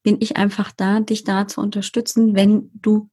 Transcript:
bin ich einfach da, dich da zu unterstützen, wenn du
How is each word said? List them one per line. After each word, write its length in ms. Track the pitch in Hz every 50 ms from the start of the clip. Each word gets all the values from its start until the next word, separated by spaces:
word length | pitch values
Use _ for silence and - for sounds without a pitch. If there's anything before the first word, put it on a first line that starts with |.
| -
bin 140 | 214 208 -
ich 180 | 226 214 - -
einfach 340 | 196 202 196 - 202 - -
da, 280 | - 190 190 202 220
dich 240 | 220 208 226 208 214
da 220 | - 196 190 202
zu 140 | 202 - -
unterstützen, 720 | 208 208 208 208 196 - - 233 233 - - 226 226 220 202
wenn 360 | 190 196 208 214 214 - - -
du 380 | - - 214 214 214 214 -